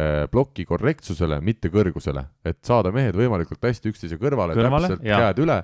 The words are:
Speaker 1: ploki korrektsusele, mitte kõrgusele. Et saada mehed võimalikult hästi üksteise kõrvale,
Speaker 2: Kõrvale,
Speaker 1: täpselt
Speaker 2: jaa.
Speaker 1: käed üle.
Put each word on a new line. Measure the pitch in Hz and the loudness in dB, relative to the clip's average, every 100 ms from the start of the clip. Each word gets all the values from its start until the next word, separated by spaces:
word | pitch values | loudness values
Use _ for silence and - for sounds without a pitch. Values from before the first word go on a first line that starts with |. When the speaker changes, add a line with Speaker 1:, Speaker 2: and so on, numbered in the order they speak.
| 76 76 73 | 0 0 0
Speaker 1:
ploki | 117 139 - 87 | 0 0 -4 -4
korrektsusele, | 85 117 156 - 78 82 73 | -2 -2 -4 -6 -2 -2 0
mitte | 90 113 90 101 | -2 -2 0 2
kõrgusele. | 92 73 73 69 69 _ 82 | 2 0 -6 -6 -8 _ -8
Et | - | -4
saada | - 120 92 117 | 0 2 2 0
mehed | 123 90 | 0 2
võimalikult | 123 95 80 82 120 | 0 0 -4 -4 -4
hästi | 117 110 | -2 -6
üksteise | - 82 82 | -6 -8 -4
kõrvale, | 135 135 87 80 | -2 0 0 2
Speaker 2:
Kõrvale, | 123 147 180 185 | 2 2 0 -2
Speaker 1:
täpselt | 107 | 2
Speaker 2:
jaa. | 104 110 | 2 4
Speaker 1:
käed | 92 | 2
üle. | 165 107 | 2 0